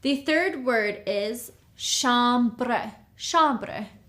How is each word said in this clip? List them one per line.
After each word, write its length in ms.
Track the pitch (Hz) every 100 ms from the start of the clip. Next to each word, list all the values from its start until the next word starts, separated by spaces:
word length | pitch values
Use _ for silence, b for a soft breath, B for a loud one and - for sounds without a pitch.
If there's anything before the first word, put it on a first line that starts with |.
The 160 | 269 277
third 480 | 302 311 370 294
word 380 | 254 233 208 202 -
is 440 | 202 208 240 - - _ -
chambre. 1160 | - - 262 240 240 247 240 - 247 233 - - - -
Chambre 720 | - 339 311 240 - - 208 -